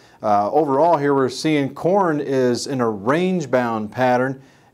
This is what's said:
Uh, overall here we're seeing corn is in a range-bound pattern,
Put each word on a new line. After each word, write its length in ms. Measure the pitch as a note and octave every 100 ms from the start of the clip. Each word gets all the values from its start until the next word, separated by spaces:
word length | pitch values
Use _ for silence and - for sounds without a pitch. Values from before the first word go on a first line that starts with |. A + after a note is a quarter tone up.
| - _
Uh, 300 | A2 G2+ G2+
overall 460 | A2+ A#2+ C3+ E3 D#3
here 160 | C#3+ C#3
we're 140 | B2+
seeing 440 | - D#3+ D3+ C3+
corn 460 | C#3 E3 G3+ F3+ D3
is 480 | C#3 C3+ B2+ A#2 -
in 140 | C3+
a 80 | A#2
range-bound 1000 | G#2 G2+ D#3 F#3 F3+ C3+ B2+ A#2+ A2+ G#2+
pattern, 520 | A#2 B2+ B2 C3 C3+ - _ _